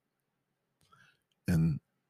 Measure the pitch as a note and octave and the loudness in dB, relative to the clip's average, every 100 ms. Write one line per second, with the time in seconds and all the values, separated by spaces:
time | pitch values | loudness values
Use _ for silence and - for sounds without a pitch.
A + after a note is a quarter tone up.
0 | _ _ _ _ _ _ _ _ _ _ | _ _ _ _ _ _ _ _ _ _
1 | _ _ _ _ - E2 E2 - _ _ | _ _ _ _ -2 0 0 -2 _ _